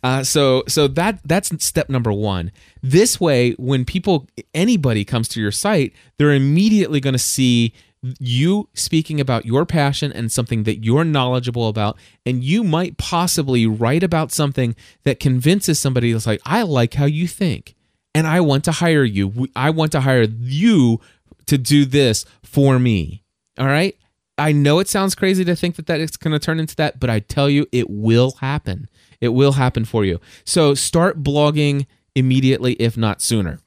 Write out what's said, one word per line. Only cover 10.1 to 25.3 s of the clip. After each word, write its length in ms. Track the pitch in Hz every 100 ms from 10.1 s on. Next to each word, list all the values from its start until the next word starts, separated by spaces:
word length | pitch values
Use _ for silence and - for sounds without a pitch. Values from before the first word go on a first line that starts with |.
and 180 | - 113
something 320 | - 120 113
that 200 | 107 101
you're 200 | 110 135
knowledgeable 640 | 165 147 127 127 123 120 113
about, 280 | 110 104 - - _
and 200 | - 127
you 180 | 131 202
might 340 | 208 156 180 -
possibly 680 | - 175 180 - 139 123 113
write 360 | 107 117 156
about 300 | 180 160 156
something 440 | - 143 135 120 113 - _
that 160 | 147 123
convinces 580 | 143 127 135 196 - 151
somebody 340 | 139 123 120
that's 140 | 113 117
like, 140 | 107 -
"I 160 | 208
like 320 | 208 131 120
how 120 | - 143
you 200 | 151 175
think, 480 | - 180 92 - _ _ _ _
and 120 | 151 160
I 140 | 170
want 240 | 156 139
to 80 | 170
hire 320 | 156 170 151
you. 240 | 127 98 98
We, 220 | 113 131 -
I 140 | 143
want 220 | 160 156
to 80 | 147
hire 220 | 135 127
you 800 | 110 113 123 143 226 202 120 113 _ _ _ - -
to 120 | 143
do 260 | 123 147
this 400 | 135 143 131 110 - _
for 360 | - - 139 127
me." 460 | 123 101 76 98 _ _ _ -
All 80 | 135
right? 300 | 143 196 - _ _ _ -
I 120 | 151
know 260 | 147 143 160
it 80 | 196
sounds 300 | 202 190 -
crazy 280 | 190